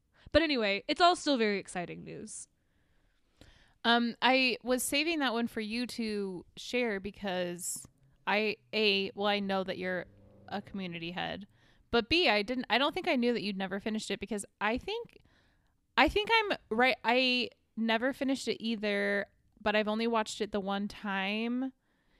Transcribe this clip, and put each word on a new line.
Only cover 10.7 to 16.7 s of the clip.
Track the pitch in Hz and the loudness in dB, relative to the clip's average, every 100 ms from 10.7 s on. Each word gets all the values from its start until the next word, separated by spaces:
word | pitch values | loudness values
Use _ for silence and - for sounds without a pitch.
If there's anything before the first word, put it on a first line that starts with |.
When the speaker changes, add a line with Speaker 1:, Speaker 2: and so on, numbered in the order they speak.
| 196 180 170 165 | -10 -8 -8 -8
Speaker 2:
head, | 180 165 170 202 _ _ _ - | -6 -6 -6 -12 _ _ _ -2
but | 233 220 | 0 2
B, | 330 330 | 4 4
I | 208 | 4
didn't, | 208 254 - | 2 -4 0
I | 226 | 2
don't | 285 | 2
think | 370 359 | 0 0
I | 277 | 2
knew | 240 | 2
that | 233 | 0
you'd | 196 190 | -2 -4
never | 190 196 | -4 -4
finished | 220 214 - | -4 -4 -4
it | - | -6
because | 202 208 - - | -4 -8 -8 -4
I | 202 247 | -2 -2
think, | - 453 466 - _ _ _ _ _ _ _ - | -4 -8 -8 -16 _ _ _ _ _ _ _ 2
I | 285 | 2
think | 403 415 453 | 2 2 2
I'm | 415 302 | 2 -2
right. | - | -4